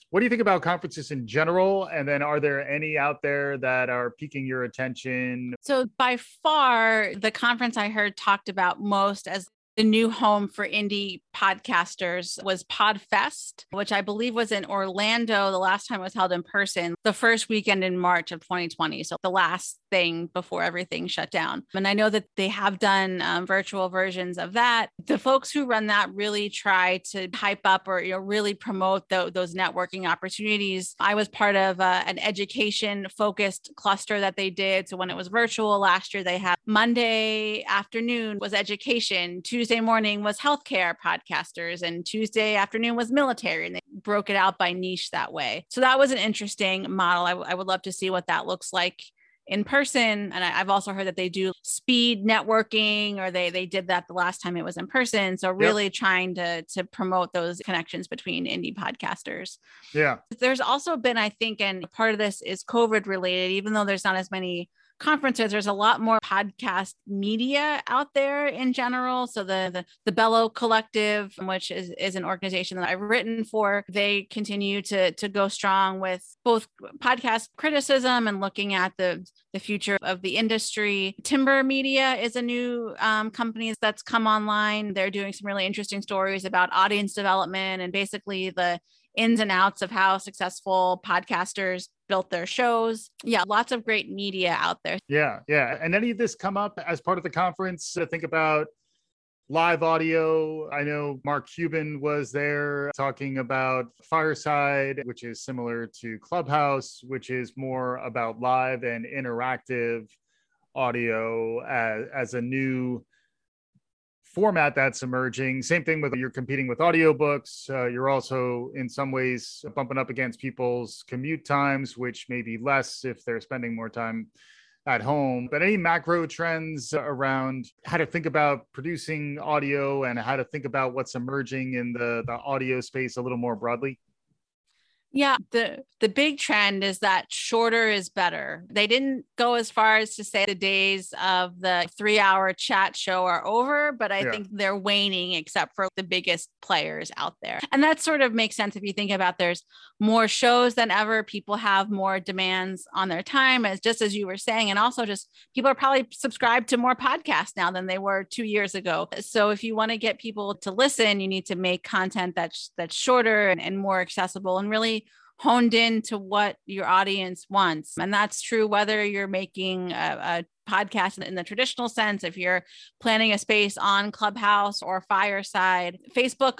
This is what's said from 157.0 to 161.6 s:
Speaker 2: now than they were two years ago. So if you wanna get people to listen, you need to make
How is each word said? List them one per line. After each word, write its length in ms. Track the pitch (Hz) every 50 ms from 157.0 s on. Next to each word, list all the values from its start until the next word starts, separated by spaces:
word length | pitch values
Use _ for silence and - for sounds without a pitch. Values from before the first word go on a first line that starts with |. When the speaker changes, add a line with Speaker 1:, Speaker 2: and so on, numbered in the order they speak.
| 254 254 285 320 - 311 - - 214 - -
Speaker 2:
now 140 | 196 175 175
than 160 | 185 185 185
they 140 | 185 185 196
were 240 | 196 196 196 190 190
two 200 | - - 240 226
years 300 | 214 208 208 202 185 -
ago. 340 | 190 180 180 160 165 175 - - -
So 320 | - - - 220 208 208
if 120 | 208 202 226
you 120 | 226 220
wanna 220 | 220 220 226 226
get 200 | 214 226 226 185 -
people 360 | - 226 208 208 202 196 202
to 160 | - - 202
listen, 480 | 185 220 269 277 - - 226 208 202 196
you 80 | 190
need 180 | 190 190 190 -
to 100 | - 190
make 280 | 175